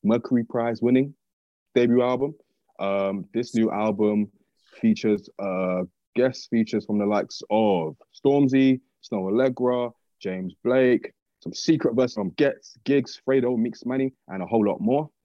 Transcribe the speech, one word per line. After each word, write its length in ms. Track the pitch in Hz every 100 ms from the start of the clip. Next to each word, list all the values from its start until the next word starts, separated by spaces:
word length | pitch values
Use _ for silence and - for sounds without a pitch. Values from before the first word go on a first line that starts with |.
Mercury 400 | 101 117 - 123
Prize 380 | 117 120 117 110
winning 320 | 117 127 139 147 _ _ _ _ _ -
debut 260 | 120 120
album. 340 | 123 127 139 156 _ _ _ _
Um, 460 | 98 98 98 98 90
this 220 | 113 120 113
new 160 | 110
album 600 | 104 110 101 104 104 104 _ _ _ _ -
features, 480 | 117 107 110 104 - -
uh, 440 | 98 92 92 90 90 _ _ -
guest 340 | 127 123 -
features 360 | 117 110 110 -
from 120 | 104
the 80 | 101
likes 360 | 104 - - -
of 460 | 107 107 92 80 76 _
Stormzy, 680 | _ 135 143 139 135 135 131 _ _
Snow 260 | - 107 95
Allegra, 640 | 107 131 123 123 123 120 - _ _
James 320 | - 92 92 -
Blake, 500 | 120 127 127 117 - _ _ _
some 120 | -
secret 420 | - - 160 - 113
verses 200 | 135 -
from 160 | 95
Ghetts, 460 | - 143 - - -
Giggs, 380 | - 139 127 - -
Fredo, 300 | 135 123 123
Meeks 280 | 117 - 120
Manny, 280 | 131 135 131 _
and 160 | 92
a 20 | 87
whole 200 | 113 104
lot 140 | -
more. 300 | 104 135 156 _